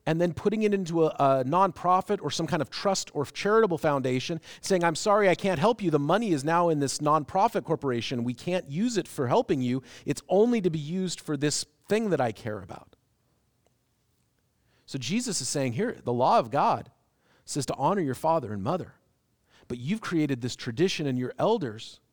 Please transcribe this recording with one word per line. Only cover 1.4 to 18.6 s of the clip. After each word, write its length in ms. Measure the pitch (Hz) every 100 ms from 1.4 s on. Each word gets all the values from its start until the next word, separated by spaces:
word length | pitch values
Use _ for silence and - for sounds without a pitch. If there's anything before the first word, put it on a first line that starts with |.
| 131
nonprofit 760 | 175 190 - 175 185 - 202
or 100 | 143
some 160 | - 165
kind 140 | 170
of 80 | 135
trust 420 | - 202 190 -
or 120 | 151 135
charitable 520 | - 202 220 214 165
foundation, 640 | 160 139 131 127 - 165 - -
saying, 200 | - 185
"I'm 140 | 170 160
sorry, 320 | 214 208 196
I 80 | 165
can't 240 | 196 170
help 240 | 202 233
you. 80 | 185
The 80 | 151
money 320 | 143 196 226
is 140 | 151 143
now 240 | 170 170
in 100 | 156
this 200 | 139 -
nonprofit 680 | 151 156 143 190 226 196 147
corporation. 580 | 156 139 120 - 123
We 100 | 120
can't 380 | 120 - 180 156
use 260 | 147 247 220
it 120 | -
for 180 | - 123
helping 340 | 190 254 147
you. 220 | 123 131 - - -
It's 180 | 139 -
only 320 | 180 240 233
to 80 | 180
be 100 | 156
used 400 | 147 185 185 -
for 160 | - 143
this 300 | 147 - - _ -
thing 220 | 214 220
that 100 | 156
I 100 | 123
care 280 | 107 110 101
about." 360 | 95 - - _ _ _ _ _ _ _ _ _ _ _ _ _ _ _ _ _ _ _ -
So 120 | 139
Jesus 440 | 117 220 247 175
is 80 | 127
saying 240 | 147 131
here, 240 | 117 233 -
the 120 | -
law 260 | 120 139 226
of 100 | 120
God 420 | 139 214 123 - _ _ _ _ _
says 220 | - 147 131
to 100 | 127
honor 260 | 143 202
your 140 | 147 120
father 380 | 160 165 110
and 100 | 104